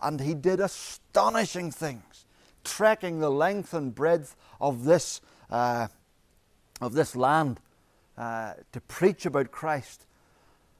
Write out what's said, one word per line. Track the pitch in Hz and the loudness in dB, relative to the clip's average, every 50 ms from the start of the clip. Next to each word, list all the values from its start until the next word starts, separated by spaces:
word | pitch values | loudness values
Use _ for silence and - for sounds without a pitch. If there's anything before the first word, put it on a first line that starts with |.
| - | -4
and | 143 156 139 | -4 -2 -2
he | 135 147 160 | -2 -4 -2
did | 143 131 185 185 180 | 0 0 2 2 2
astonishing | 196 185 - - - - - - _ _ - 202 196 220 226 226 214 - - 180 175 165 | 0 -2 -4 -6 -14 -14 -14 -16 _ _ 2 4 4 4 2 0 0 -2 -4 -6 -8 -8
things, | - - 165 147 127 110 - _ - - - _ _ _ _ _ _ _ - | -8 -6 -6 -6 -6 -8 -14 _ -20 -20 -20 _ _ _ _ _ _ _ -12
trekking | - - - 208 214 220 214 - 180 165 160 | -8 -2 4 4 4 4 4 0 -6 -4 0
the | 156 147 | 0 2
length | 135 143 156 185 202 202 175 - - | 2 4 2 2 2 -2 -6 -6 -6
and | 165 143 131 110 | -4 -4 -4 -4
breadth | - 143 160 170 170 143 - - _ _ - - - | 0 2 4 4 2 0 -4 -18 _ _ -20 -8 -4
of | - 143 131 117 123 | -2 -2 -2 0 4
this, | 151 175 170 - - - - _ _ _ _ - - | 4 4 4 4 0 -10 -12 _ _ _ _ -12 -4
uh, | - 120 123 123 120 120 117 107 - _ _ _ _ _ _ _ _ _ _ _ _ _ _ _ - - | -2 0 0 0 0 -2 -4 -6 -8 _ _ _ _ _ _ _ _ _ _ _ _ _ _ _ -12 -8
of | 123 123 110 | -6 -4 0
this | 151 151 - - | 0 0 0 0
land, | 123 123 135 151 160 156 139 117 - _ _ _ _ _ _ _ _ _ _ _ - | 0 2 4 4 4 2 0 -2 -6 _ _ _ _ _ _ _ _ _ _ _ -10
uh, | 117 117 113 113 113 104 - - - _ - | -8 -8 -6 -6 -8 -8 -10 -14 -18 _ -16
to | 127 | -16
preach | - - - - 170 196 175 - - | -16 -12 -4 2 2 2 2 2 -4
about | 175 135 143 135 113 - | -2 0 0 -2 -2 -4
Christ, | - 160 160 156 135 113 - - - _ _ _ _ _ _ _ _ _ _ _ _ _ _ _ _ | -8 -4 -4 -4 -4 -6 -10 -18 -20 _ _ _ _ _ _ _ _ _ _ _ _ _ _ _ _